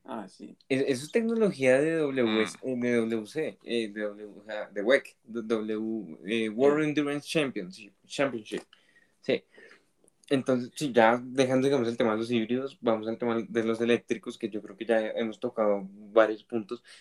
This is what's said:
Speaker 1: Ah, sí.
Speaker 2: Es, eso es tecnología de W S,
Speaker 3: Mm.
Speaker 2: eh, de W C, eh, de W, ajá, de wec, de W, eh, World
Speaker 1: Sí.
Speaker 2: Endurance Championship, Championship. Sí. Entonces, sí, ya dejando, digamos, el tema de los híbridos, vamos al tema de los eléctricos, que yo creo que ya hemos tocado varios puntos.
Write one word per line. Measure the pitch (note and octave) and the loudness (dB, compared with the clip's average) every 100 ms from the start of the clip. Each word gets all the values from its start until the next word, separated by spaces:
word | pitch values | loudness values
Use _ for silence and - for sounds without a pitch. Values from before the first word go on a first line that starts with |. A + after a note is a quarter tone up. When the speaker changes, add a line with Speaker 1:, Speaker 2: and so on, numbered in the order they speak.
Speaker 1:
Ah, | - A#2 F#2+ | -12 -12 -12
sí. | - - - - | -16 -20 -14 -4
Speaker 2:
Es, | C3+ C#3 | 0 0
eso | B2+ D3+ | -2 -2
es | |
tecnología | A#3 A3+ A3+ G#3 C3+ C3 C3 | -2 0 2 0 2 4 6
de | D#3 E3 | 4 0
W | D3 C3+ A#2 G#2+ | 0 2 2 2
S, | G#2+ - | 0 -4
Speaker 3:
Mm. | C3 B2+ | -6 -2
Speaker 2:
eh, | B2 | 0
de | A#2+ | 2
W | A2+ A2+ G#2+ | 2 -2 -4
C, | D3+ C#3+ - | -6 -8 -8
eh, | - A#2 G#2+ | -6 -4 -4
de | G#2 | -4
W, | G#2 G#2 G#2+ G2 G#2 | -8 -8 -16 -16 -12
ajá, | G#2 G2+ | -10 -8
de | G2+ | -4
wec, | G2+ C3+ - - | 4 4 2 -16
de | A#2+ A2+ | -12 -8
W, | A2 A2 G#2+ G#2+ A2 A2 F2 D#2 F#2 | -2 -2 -2 -4 -4 -6 -8 -10 -4
eh, | A2+ A2 | -2 -2
World | G#2+ C#3 D3+ | 4 4 4
Speaker 1:
Sí. | D3+ | 2
Speaker 2:
Endurance | D3 C#3+ C#3+ - | 0 -2 -4 -2
Championship, | D#3+ C#3 G#2+ F2+ F#2+ G2+ _ - | 0 0 -2 -10 -12 -20 _ -8
Championship. | - C#3 A#2 G#2+ G2+ - _ _ _ _ _ | -2 0 -2 -8 -10 -10 _ _ _ _ _
Sí. | - B2 - - - - _ _ _ _ - | -2 -2 -4 -20 -20 -20 _ _ _ _ -2
Entonces, | C3+ A#2+ B2+ B2 - | 0 2 0 -2 -6
sí, | D3 | 0
ya | A#2 A2+ B2 | 6 6 6
dejando, | B2+ C3 B2+ C3 C3+ | 0 0 2 2 2
digamos, | C#3 A#2 | 2 0
el | A#2 | 0
tema | A#2+ | 0
de | G#2+ | 0
los | A2+ | 0
híbridos, | A#2+ A2 B2+ C3+ - | 0 0 -2 -4 -4
vamos | A#2 A2 A2 | 0 0 -2
al | A2+ | -4
tema | A#2+ A#2 G2 | -2 -2 -2
de | A2+ | -2
los | A2+ A2+ | 0 0
eléctricos, | A#2 A2+ - A2 - - | 2 2 0 -6 -6 -8
que | G#2+ | -8
yo | G#2 | -8
creo | G2+ F#2+ | -10 -8
que | A2+ | -2
ya | A2 A2 | 0 0
hemos | G#2 A2+ G#2 | -2 -4 -4
tocado | A#2+ - G#2+ G2+ F#2+ | -6 0 0 0 -4
varios | G2+ G#2+ A2 A2 G#2+ | -14 0 4 4 2
puntos. | - A#2 G2 A#2+ - - | -6 -6 -6 -10 -14 -20